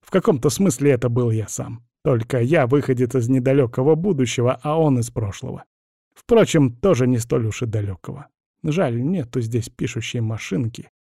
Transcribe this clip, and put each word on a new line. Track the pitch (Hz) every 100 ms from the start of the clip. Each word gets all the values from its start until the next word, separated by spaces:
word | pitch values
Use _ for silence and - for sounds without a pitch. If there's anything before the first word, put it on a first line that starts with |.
В | -
каком-то | 190 202 151 147
смысле | - 190 - 143
это | 131 123
был | 120 120
я | 110 101
сам. | - 123 117 _ _
Только | - 123 110 131
я | 120 165 127
выходец | 143 135 127 123 131
из | 117
недалёкого | 135 131 135 123 123 131 160
будущего, | 185 160 123 - 139 -
а | 151 156
он | 160 127
из | 117
прошлого. | 117 107 95 127 92 - _ _ _ _
Впрочем, | _ _ 233 185 165 135 120
тоже | 196 147 127
не | 127
столь | 113 139 110
уж | 101
и | 120
далёкого. | 107 101 92 - - 143 _ _ _
Жаль, | 156 151 160 117
нету | 131 190 117 139
здесь | 113 117 110
пишущей | _ - - 113 123
машинки. | 110 110 - 185 117 - - _